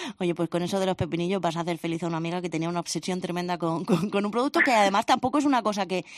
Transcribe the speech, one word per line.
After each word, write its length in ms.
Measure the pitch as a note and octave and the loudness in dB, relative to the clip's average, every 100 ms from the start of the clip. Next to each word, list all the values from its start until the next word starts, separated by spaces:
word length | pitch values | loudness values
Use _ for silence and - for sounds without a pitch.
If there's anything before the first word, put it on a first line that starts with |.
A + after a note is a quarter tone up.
| D#4+ - | -12 -4
Oye, 160 | F3+ E3+ | -4 -2
pues 120 | E3+ | -2
con 140 | F3 | -2
eso 180 | F3 G3 | -2 0
de 60 | F#3+ | 0
los 100 | F3+ | 0
pepinillos 460 | E3+ E3 F3 G3 | -2 -2 0 0
vas 160 | E3+ E3 | 0 -2
a 40 | |
hacer 180 | E3+ E3 | -2 -4
feliz 240 | E3 E3 | -4 -4
a 40 | E3+ | -2
una 100 | D#3+ | -2
amiga 220 | E3 F3+ | -2 -4
que 120 | F3 | -4
tenía 180 | D#3+ E3 | -4 -2
una 120 | F3 | -4
obsesión 380 | E3 E3 - F#3 | -4 -4 -4 -4
tremenda 380 | F3 F3 F3 F3 | -4 -4 -4 -2
con, 260 | E3+ E3 | -2 -2
con, 280 | F#3+ E3+ F#3+ | 2 0 2
con 120 | G3+ | 0
un 60 | G#3 | 0
producto 300 | A3 C#4 E4+ | 0 2 2
que 80 | D4 | 4
además 360 | A3+ G3 G3+ - | 6 6 4 4
tampoco 320 | B3+ D#3 D4 | 2 2 2
es 60 | C#4+ | 4
una 180 | B3+ | 4
cosa 240 | G#3+ G3+ F3+ | 2 -2 0
que, 160 | F3+ - | -2 -4